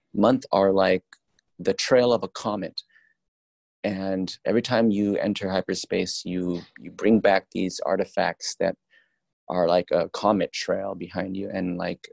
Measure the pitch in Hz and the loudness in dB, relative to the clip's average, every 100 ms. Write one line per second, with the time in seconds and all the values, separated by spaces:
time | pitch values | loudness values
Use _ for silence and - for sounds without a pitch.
0 | _ 104 107 131 - 92 98 95 92 92 | _ 2 4 4 2 2 4 4 4 2
1 | - - _ _ _ - 87 95 - 131 | -2 -20 _ _ _ -6 -2 -2 2 4
2 | 123 117 95 - 113 104 87 - - _ | 4 2 -2 -8 -6 -6 -6 -12 -18 _
3 | _ _ _ _ _ _ _ _ 104 98 | _ _ _ _ _ _ _ _ -4 -4
4 | 95 95 92 - - 107 120 120 113 101 | -2 -2 -4 -6 -2 0 2 2 4 2
5 | 104 101 98 101 98 95 92 95 - 95 | 2 0 0 -2 -2 -2 -2 -4 -4 -4
6 | 92 - - 90 90 87 76 - 78 - | -4 -6 -6 -4 -4 -4 -8 -18 -18 -2
7 | 98 110 101 95 - 98 92 - - 95 | 4 4 6 2 0 -4 -4 -4 -2 -2
8 | 95 - 87 82 - - 87 - _ _ | -2 -2 -2 -2 -10 -4 -4 -4 _ _
9 | _ _ _ _ - 90 85 90 85 85 | _ _ _ _ -6 0 2 2 2 0
10 | 85 - 101 107 85 - - 95 98 98 | 0 0 2 2 0 -4 -4 -4 -4 -8
11 | 90 95 95 95 98 98 92 90 90 90 | -8 -6 -6 -6 -6 -4 -4 -4 -6 -8
12 | - | -12